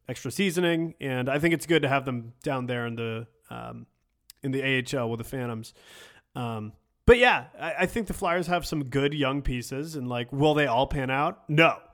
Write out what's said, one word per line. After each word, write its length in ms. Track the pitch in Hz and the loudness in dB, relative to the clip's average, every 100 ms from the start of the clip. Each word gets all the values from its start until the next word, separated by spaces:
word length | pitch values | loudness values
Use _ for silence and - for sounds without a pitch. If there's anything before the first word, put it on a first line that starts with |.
| - | -12
extra 240 | 123 123 | -10 -6
seasoning, 640 | - 196 170 175 165 165 - | -2 0 2 2 0 -2 -6
and 300 | 139 127 127 | -6 -4 -2
I 80 | 143 | 0
think 160 | 170 | 2
it's 100 | 165 | 0
good 160 | - 165 | 2 2
to 80 | 143 | 4
have 160 | 135 | 0
them 300 | 131 123 117 - | 0 -4 -6 -10
down 240 | - 135 123 | -6 -4 -2
there 200 | 120 117 | -4 -4
in 100 | 117 | -4
the, 300 | 113 113 113 _ _ | -6 -6 -10 _ _
um, 380 | 120 120 117 117 _ _ _ - - | -12 -12 -14 -18 _ _ _ -20 -10
in 80 | 139 | -4
the 100 | 135 | -2
A 60 | 135 | 0
H 260 | 131 120 | 0 0
L 160 | 139 117 | -2 -2
with 100 | 117 | -4
the 60 | |
Phantoms. 480 | 117 135 123 113 110 - - - - - _ | -6 -6 -6 -6 -10 -18 -20 -20 -20 -20 _
Um, 380 | 135 117 110 107 - _ _ - | -8 -6 -6 -10 -14 _ _ 6
but 100 | 240 | 8
yeah, 280 | 247 170 - - | 8 4 -2 -10
I, 160 | 160 151 | -8 -2
I 60 | 185 | -2
think 220 | 240 208 | -2 -6
the 60 | |
Flyers 340 | 185 185 175 165 | -4 -2 0 0
have 180 | 175 - | -2 -2
some 180 | 156 | -4
good 300 | 135 135 143 | -2 0 0
young 260 | 147 131 139 | 2 0 0
pieces, 540 | 139 127 117 135 160 | -2 -4 -4 -8 -8
and, 140 | 156 123 | -8 -6
like, 240 | 120 120 | -4 -4
will 220 | 139 151 | 2 4
they 120 | 151 143 | 4 4
all 200 | 120 139 | 2 2
pan 240 | 147 127 | 0 0
out? 380 | 135 156 190 - | 0 0 -4 0
No, 300 | 151 165 110 - | 4 6 4 -6